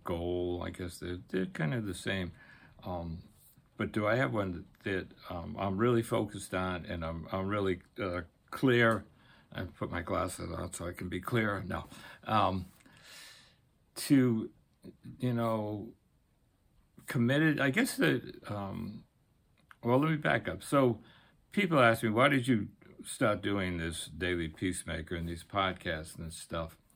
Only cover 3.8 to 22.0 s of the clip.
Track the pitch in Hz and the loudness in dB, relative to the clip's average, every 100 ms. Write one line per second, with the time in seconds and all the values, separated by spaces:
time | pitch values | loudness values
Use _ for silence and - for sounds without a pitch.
3.8 | 107 110 104 120 135 113 95 85 - _ | -2 0 2 2 2 0 -2 -4 -10 _
4.8 | 104 92 - - - 87 87 87 98 95 | -4 -4 -4 -14 -10 -10 -8 -4 -2 2
5.8 | 120 117 117 113 107 101 - 92 92 90 | 4 2 2 -2 -2 -6 -6 -4 -2 -4
6.8 | 82 87 80 82 80 95 95 104 98 87 | -6 -6 -6 -6 -6 -4 -2 0 0 -2
7.8 | - - 98 87 87 _ - - 135 120 | -6 -6 -4 -4 -8 _ -12 2 6 8
8.8 | 117 107 - - - - _ - 90 - | 6 4 -2 -20 -20 -20 _ -8 -8 -6
9.8 | 98 87 87 87 87 - 85 82 82 - | -6 -4 -2 -2 -2 -6 -8 -6 -8 -8
10.8 | 87 - 92 92 - 120 107 98 90 82 | -8 -8 -6 -6 -2 0 0 -2 -4 -6
11.8 | - - - - - 110 95 95 87 - | -8 -16 -18 -12 0 2 4 0 -6 -16
12.8 | - - - - - - - _ _ _ | -20 -20 -20 -20 -20 -20 -20 _ _ _
13.8 | _ - - 139 123 110 - _ _ _ | _ -8 4 6 6 4 -2 _ _ _
14.8 | - - - - 127 117 117 110 104 104 | -20 -18 -16 -4 -2 0 0 0 -2 -6
15.8 | 113 - _ _ _ _ _ _ _ _ | -10 -16 _ _ _ _ _ _ _ _
16.8 | _ - - 123 120 143 160 147 139 208 | _ -20 -4 0 4 4 4 4 2 2
17.8 | 269 - 160 127 - - - 104 98 90 | 0 2 2 2 -4 -14 -8 -6 -6 -6
18.8 | 92 110 - _ _ _ _ _ _ - | -8 -10 -18 _ _ _ _ _ _ -4
19.8 | 117 127 160 151 151 120 104 80 - 143 | 2 4 4 2 2 0 0 -8 2 4
20.8 | 127 110 - - _ _ _ 208 185 156 | 4 2 -8 -20 _ _ _ 0 4 6
21.8 | 117 113 | 6 6